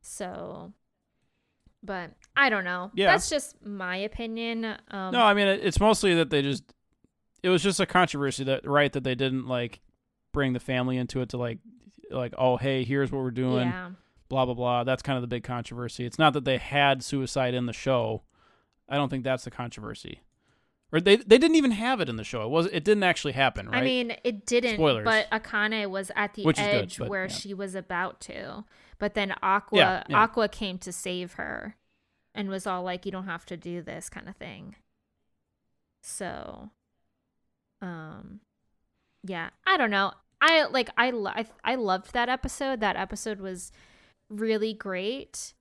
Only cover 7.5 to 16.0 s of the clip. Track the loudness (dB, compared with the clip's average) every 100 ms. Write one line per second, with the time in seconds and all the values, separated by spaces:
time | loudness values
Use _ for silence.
7.5 | 4 4 0 2 4 4 2 -2 -2 -2
8.5 | -2 2 4 4 2 -2 0 0 -2 -2
9.5 | -4 -4 -10 _ _ _ _ _ -2 0
10.5 | 0 -2 -2 0 -2 -2 -4 -4 -4 -6
11.5 | -8 -14 -20 -20 _ -8 -6 -6 2 2
12.5 | 4 0 0 0 0 0 -2 -4 -2 2
13.5 | 2 2 -2 -10 -16 _ _ _ 0 0
14.5 | 0 0 2 2 -2 0 -4 -2 -6 -4
15.5 | -6 -6 -8 -10 -8